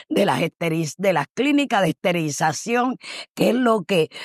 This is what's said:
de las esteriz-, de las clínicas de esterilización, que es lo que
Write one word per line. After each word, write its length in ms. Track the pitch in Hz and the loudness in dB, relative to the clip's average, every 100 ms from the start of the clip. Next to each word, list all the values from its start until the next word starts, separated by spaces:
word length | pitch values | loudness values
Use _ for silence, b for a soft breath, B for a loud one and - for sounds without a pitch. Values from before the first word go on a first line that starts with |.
| B | B
de 160 | 247 190 | 0 2
las 160 | 135 | 2
esteriz-, 540 | 165 - 170 165 160 - | -2 -2 -2 -2 -4 -2
de 160 | 196 | 0
las 140 | 165 143 | 0 -2
clínicas 480 | - 277 285 285 214 | -2 0 2 2 0
de 60 | 180 | 0
esterilización, 1080 | - 190 175 156 139 160 156 - 240 254 226 B B B - | 0 -2 0 -2 -2 -2 -2 -2 -2 -2 -4 B B B -2
que 160 | 190 | 0
es 40 | 240 | 2
lo 280 | 240 220 | 2 2
que 260 | 170 190 156 B | 2 0 0 B